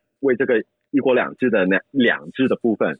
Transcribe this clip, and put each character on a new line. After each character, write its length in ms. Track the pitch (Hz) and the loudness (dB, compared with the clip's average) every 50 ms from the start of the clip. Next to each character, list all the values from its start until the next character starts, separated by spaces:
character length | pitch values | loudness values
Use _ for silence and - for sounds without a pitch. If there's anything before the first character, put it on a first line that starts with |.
| _ _ _ _ | _ _ _ _
为 140 | 135 135 127 | -2 -2 0
这 120 | 110 139 | 0 0
个 180 | 131 123 110 - - _ _ _ _ - | 0 0 0 -2 -4 _ _ _ _ -4
一 60 | 139 | -2
国 140 | 127 135 - | 0 2 2
两 240 | 127 92 69 71 | 0 0 -2 -4
制 140 | - 127 123 | -4 -2 0
的 160 | 110 101 92 | 2 2 2
那 120 | 92 95 92 - _ | 2 0 -2 -2 _
两 400 | - 139 120 110 82 - - 85 | -2 0 2 2 2 0 -4 -10
制 180 | - - 131 120 | -4 -2 -2 -2
的 80 | 107 | -2
部 180 | - - 117 107 | -2 0 -2 0
分 240 | - 117 90 76 - | 0 -2 -2 -4 -4